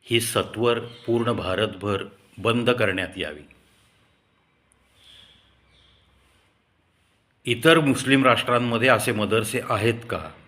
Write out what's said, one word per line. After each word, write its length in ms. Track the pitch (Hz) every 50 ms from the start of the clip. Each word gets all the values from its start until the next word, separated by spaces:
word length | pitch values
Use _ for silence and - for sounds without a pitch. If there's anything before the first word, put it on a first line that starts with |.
| _
ही 140 | - 120 113
सत्वर 600 | 110 - - 107 92 - - 107 117 120 120 117
पूर्ण 520 | 117 - - - - - 117 120 117 120 117
भारतभर 720 | 101 - 92 92 95 110 107 - - 98 104 101 95 95 - - _ _ _ _ -
बंद 320 | 98 113 113 120 120 107
करण्यात 480 | 123 110 110 101 92 95 92 - - 92
यावी. 240 | 87 78 76 76 73 - - _ _ _ _ _ _ _ _ _ _ _ _ _ _ _ _ _ _ _ _ _ _ _ _ _ _ _ _ _ _ - - - - _ _ _ _ _ _ _ _ _ _ _ _ _ _ _ _ _ _ _ _ _ _ _ _ _ _ _ _ _ _ _ _ _ _ _ _ _ _ _ _ _ _ _ _
इतर 340 | - 117 117 - 160 165 165
मुस्लिम 440 | 156 139 131 - - 131 135 135 131
राष्ट्रांमध्ये 640 | 127 117 110 - - 123 120 120 120 117 113 120 131
असे 240 | 123 107 110 - 117
मदरसे 480 | 104 107 101 104 113 110 107 - 123 - -
आहेत 360 | 123 104 104 117 113 113 - -
का? 200 | - 80 78 78 - - -